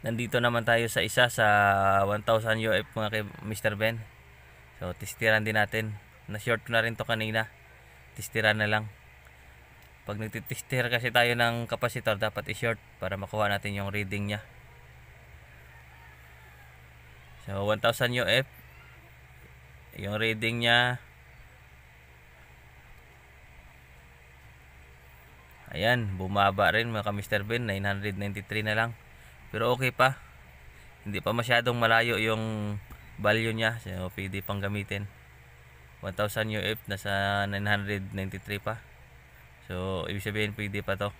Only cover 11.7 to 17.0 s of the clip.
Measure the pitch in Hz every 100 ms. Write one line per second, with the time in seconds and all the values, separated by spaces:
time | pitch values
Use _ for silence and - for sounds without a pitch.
11.7 | 113 120 123 113 101 107 - - 107 117
12.7 | 110 - - 92 98 98 107 104 101 104
13.7 | 101 98 104 98 101 101 104 - - -
14.7 | - - - - - - - - - -
15.7 | - - - - - - - - - -
16.7 | - - -